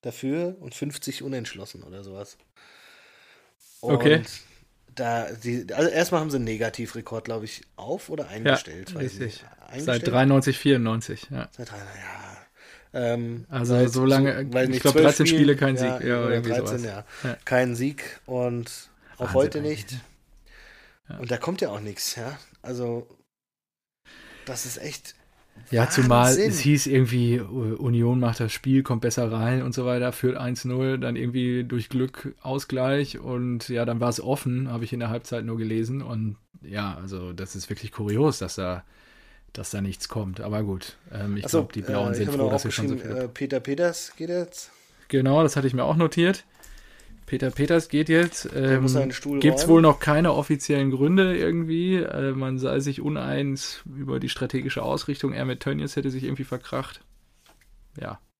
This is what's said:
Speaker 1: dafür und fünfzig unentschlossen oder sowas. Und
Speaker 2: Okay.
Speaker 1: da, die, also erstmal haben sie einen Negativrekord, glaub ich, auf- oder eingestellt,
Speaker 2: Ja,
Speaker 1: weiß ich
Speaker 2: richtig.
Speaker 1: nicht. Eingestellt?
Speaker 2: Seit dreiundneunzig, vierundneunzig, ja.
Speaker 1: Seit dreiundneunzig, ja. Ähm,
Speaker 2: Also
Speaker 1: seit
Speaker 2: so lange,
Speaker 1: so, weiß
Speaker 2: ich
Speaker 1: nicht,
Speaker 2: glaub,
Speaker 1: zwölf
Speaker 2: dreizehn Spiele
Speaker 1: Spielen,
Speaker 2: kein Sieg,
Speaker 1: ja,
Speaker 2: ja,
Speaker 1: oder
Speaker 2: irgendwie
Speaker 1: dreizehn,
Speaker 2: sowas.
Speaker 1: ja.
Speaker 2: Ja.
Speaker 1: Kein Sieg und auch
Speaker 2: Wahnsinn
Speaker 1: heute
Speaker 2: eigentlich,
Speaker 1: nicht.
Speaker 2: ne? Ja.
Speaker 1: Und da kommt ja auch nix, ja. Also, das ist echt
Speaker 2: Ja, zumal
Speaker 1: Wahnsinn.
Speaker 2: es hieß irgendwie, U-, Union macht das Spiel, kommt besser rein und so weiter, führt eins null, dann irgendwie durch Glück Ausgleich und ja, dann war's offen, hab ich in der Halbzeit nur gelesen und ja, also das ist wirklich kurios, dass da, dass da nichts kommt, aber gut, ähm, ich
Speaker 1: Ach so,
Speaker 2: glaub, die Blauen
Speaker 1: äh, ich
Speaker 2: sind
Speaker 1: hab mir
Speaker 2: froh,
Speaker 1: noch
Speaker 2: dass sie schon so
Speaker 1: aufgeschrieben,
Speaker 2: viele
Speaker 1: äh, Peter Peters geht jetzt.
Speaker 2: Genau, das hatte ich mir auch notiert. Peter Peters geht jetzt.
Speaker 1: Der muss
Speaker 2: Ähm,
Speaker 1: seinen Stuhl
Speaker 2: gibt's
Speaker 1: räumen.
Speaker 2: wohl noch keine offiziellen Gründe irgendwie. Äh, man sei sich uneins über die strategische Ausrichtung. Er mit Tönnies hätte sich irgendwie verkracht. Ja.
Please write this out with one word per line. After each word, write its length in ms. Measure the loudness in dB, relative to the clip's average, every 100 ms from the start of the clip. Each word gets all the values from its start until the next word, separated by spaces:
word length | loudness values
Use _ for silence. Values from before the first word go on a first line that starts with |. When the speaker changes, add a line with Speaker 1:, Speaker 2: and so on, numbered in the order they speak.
Speaker 1:
dafür 540 | -12 -8 -4 -2 -4 -6
und 140 | -16
fünfzig 480 | -8 -8 -8 -10 -10
unentschlossen 600 | -8 -8 -8 -12 -16 -16
oder 180 | -18 -18
sowas. 340 | -16 -14 -16 -18 _ _ -20 -20 -20 -20 _ _ _ _ _ _ _ -10
Und 140 | 0
Speaker 2:
Okay. 280 | 2 4 4 0 -14 -20 _ _ _ _ -6
Speaker 1:
da, 320 | -4 -2 -4
die, 360 | -8 -4 -4 -4
also 160 | 0 2
erstmal 300 | 2 2 0
haben 100 | 0
sie 60 | -2
einen 60 |
Negativrekord, 800 | -2 -2 -4 -4 -10 -10 -10 -10
glaub 200 | -6 -8
ich, 180 | -8 -14 -18 -18
auf- 320 | -10 -10 -8
oder 180 | -10 -8
eingestellt, 600 | -4 0 0 -2 -14 -14
Speaker 2:
Ja, 60 | -8
Speaker 1:
weiß 180 | -8
ich 60 | -6
Speaker 2:
richtig. 220 | -10 -10
Speaker 1:
nicht. 20 | -20 -20 -16
Eingestellt? 160 | -8 -2 -2
Speaker 2:
Seit 80 | 2
dreiundneunzig, 460 | 4 6 6 4 0
vierundneunzig, 680 | 4 4 2 -2 -6 -12 -12
ja. 180 | -12 -12
Speaker 1:
Seit 180 | -14 -14
dreiundneunzig, 320 | -14 -16 -16
ja. 300 | -16 -16 -16 -20 -20 _ -20 -20 _
Ähm, 520 | -4 -2 0 -4 -8 -8
Speaker 2:
Also 240 | -4 2
Speaker 1:
seit 160 | 4 4
Speaker 2:
so 160 | 4 4
lange, 380 | 6 4 0 -2
Speaker 1:
so, 60 |
weiß 100 | 0
Speaker 2:
ich 60 | 2
Speaker 1:
nicht, 100 | 4
Speaker 2:
glaub, 100 | 4
Speaker 1:
zwölf 120 | 8 6
Speaker 2:
dreizehn 200 | 6 4
Spiele 160 | 6
Speaker 1:
Spielen, 160 | 6 6
Speaker 2:
kein 180 | 2 2
Sieg, 100 | 0
Speaker 1:
ja, 140 | -2 0
Speaker 2:
ja, 140 | 0
Speaker 1:
oder 60 | 2
Speaker 2:
irgendwie 200 | 0 0
Speaker 1:
dreizehn, 260 | -2 -2 -4
Speaker 2:
sowas. 260 | -6 -10 -14 -8
Speaker 1:
ja. 60 | -6
Speaker 2:
Ja. 60 | -6
Speaker 1:
Kein 300 | 0 2 2
Sieg 460 | 0 -4 -4 -14 -16 -8
und 440 | -4 -2 -4 -8 -14 -20 _ _ -8
auch 40 |
Speaker 2:
Wahnsinn 140 | 0
Speaker 1:
heute 240 | 2 2 0
Speaker 2:
eigentlich, 180 | -4 -4
Speaker 1:
nicht. 140 | -8
Speaker 2:
ne? 80 | -12 -14 _ _ _ _ -20 -20 -20 -20 _ _
Ja. 60 | -12
Speaker 1:
Und 120 | -6
da 60 | -4
kommt 240 | -4 -4
ja 100 | -4
auch 100 | -4
nix, 340 | -10 -8 -8 -6
ja. 220 | -10 -12 -18 _
Also, 440 | -12 -6 -4 -6 -8 -20 _ _ _ _ _ _ _ _ _ -20 -20 -20 -12
das 180 | -10 -10
ist 120 | -10
echt 360 | -10 -12 -16 -20 _ _ _ -20 -2
Speaker 2:
Ja, 200 | 2 2
zumal 380 | 4 6 8 8
Speaker 1:
Wahnsinn. 200 | 6 4
Speaker 2:
es 120 | 2
hieß 260 | 4 4 4
irgendwie, 540 | 4 4 4 2 2
U-, 360 | -2 -4 -4 -2
Union 420 | 0 4 4 4
macht 220 | 2 0
das 120 | -4
Spiel, 300 | -4 2 2
kommt 200 | 4 0
besser 280 | 0 0 -2
rein 320 | 0 0 0
und 120 | -2
so 100 | -2
weiter, 280 | -2 0 -2
führt 240 | 0 0 0
eins 260 | -4 -4
null, 340 | -4 -2 0 0
dann 180 | -2 -2
irgendwie 480 | -2 0 0 0
durch 260 | -2 -4 -2
Glück 440 | -2 -2 -4 -12 -10
Ausgleich 800 | -8 -8 -4 -2 0 0 -2 -6
und 500 | -6 -4 -2 -4 -4
ja, 160 | -2
dann 160 | -2 0
war's 200 | 0 0
offen, 520 | -2 -2 0 -2 -4
hab 80 | -4
ich 140 | -4
in 60 | -4
der 100 | -4
Halbzeit 340 | -6 -6 -6
nur 140 | -4 -4
gelesen 420 | -2 -2 -2 -4
und 360 | -4 -4 -4 -6 _ -20
ja, 340 | -10 -6 -6 -6
also 360 | -10 -10 -10
das 220 | -10 -10 -10
ist 120 | -10
wirklich 240 | -10 -10
kurios, 460 | -6 -2 2 2 2
dass 160 | -6
da, 300 | -6 -4 -6 -10 _ _ _ -20 -20 -20
dass 180 | -14 -8
da 100 | -4
nichts 280 | -4 -6 -8
kommt, 320 | -6 -6 -8
aber 220 | -4 -2
gut, 340 | -2 -4 -8 -18 -16
ähm, 240 | -8 -6 -4
ich 80 | 0
Speaker 1:
Ach 20 |
so, 100 | 0
Speaker 2:
glaub, 120 | 0
die 80 | -6
Blauen 280 | -4 -2 0
Speaker 1:
äh, 20 |
ich 40 | 0
Speaker 2:
sind 80 | 0
Speaker 1:
hab 60 |
mir 40 | 0
Speaker 2:
froh, 60 | 0
Speaker 1:
noch 60 |
Speaker 2:
dass 100 | 0
sie 100 | -2
schon 160 | -2 -2
so 60 |
Speaker 1:
aufgeschrieben, 220 | -4 -6 -6
Speaker 2:
viele 100 | -6
Speaker 1:
äh, 20 |
Peter 280 | -6 -2 -2
Peters 520 | -2 0 0 -2 -12 -10
geht 120 | -4
jetzt. 420 | -4 -4 -10 -18 -20 _ _ _
Speaker 2:
Genau, 340 | 2 6 6
das 140 | 6 4
hatte 100 | 0
ich 60 |
mir 120 | 2
auch 120 | 2 4
notiert. 480 | 4 4 2 2 -4 _ -20 -20 -20 -20 -20 -20
Peter 260 | -6 -2 -2
Peters 380 | 0 4 4 4
geht 200 | 0 4
jetzt. 440 | 4 4 0 -8
Speaker 1:
Der 280 | -2 2 4
muss 120 | 4
Speaker 2:
Ähm, 80 | 4
Speaker 1:
seinen 120 | 2
Stuhl 280 | -2 -4 4
Speaker 2:
gibt's 220 | 4 6
Speaker 1:
räumen. 100 | 8
Speaker 2:
wohl 100 | 10
noch 160 | 10 6
keine 340 | 4 4 4
offiziellen 580 | 2 2 -2 2 2 2
Gründe 440 | 2 4 6 4 4
irgendwie. 600 | 2 0 0 0 2 2
Äh, 340 | 0 -2 -2
man 260 | -2 -2 -2
sei 180 | 0 0
sich 220 | 0 -2
uneins 840 | -2 -2 -2 -2 -2 -4 -6 -10
über 360 | -14 -10 -4 -4
die 80 | -4
strategische 540 | -4 -4 -2 -4 -4
Ausrichtung. 480 | -2 -4 -4 -4 -4
Er 120 | -4
mit 140 | -4 -4
Tönnies 380 | -4 -4 -4 -4
hätte 140 | -4
sich 100 | -6
irgendwie 220 | -6 -6
verkracht. 560 | -8 -10 -8 -8 -8 -14 _ _ _ _ _ _ _ -20 _ -14
Ja. 220 | -14 -14 _ _